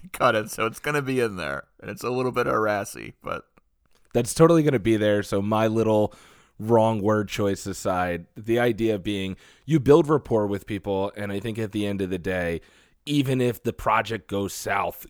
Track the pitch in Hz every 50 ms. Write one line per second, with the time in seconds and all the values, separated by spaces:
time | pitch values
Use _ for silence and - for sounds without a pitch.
0 | - - - - - 123 113 107 107 107 - - 110 113 107 - - 147 151 147
1 | 139 131 131 127 120 110 98 90 80 71 69 69 - _ _ _ - 104 104 98
2 | - 117 127 127 127 127 120 123 120 131 131 113 110 107 104 101 101 - - 58
3 | 55 - - _ - - - - - _ _ _ _ _ _ _ _ _ _ _
4 | _ _ - 120 123 - - - 165 165 170 165 151 147 135 113 90 113 110 104
5 | 107 104 104 104 98 - 110 98 98 104 110 107 113 110 110 113 110 110 110 107
6 | 104 - - - - - - - _ _ _ - 104 110 117 110 110 113 113 104
7 | 95 107 107 107 104 95 - - 104 98 98 - - 101 92 - - 104 92 90
8 | 90 90 87 85 85 - _ - 104 113 113 120 120 123 113 98 113 110 107 98
9 | 85 107 104 98 95 95 92 - - - - _ _ 135 160 156 113 135 143 165
10 | 156 143 160 135 - - 120 110 104 101 101 95 - - 107 95 - 104 98 95
11 | 98 101 - 101 104 101 98 101 95 117 107 113 110 101 104 107 104 101 101 95
12 | 98 90 95 90 80 95 92 90 87 85 85 78 - _ _ _ _ _ _ _
13 | _ 151 147 147 131 135 135 127 123 123 110 - - 117 - - - 117 110 113
14 | 107 104 113 101 - - 98 98 101 92 - - - 107 98 98 92 87 - -
15 | -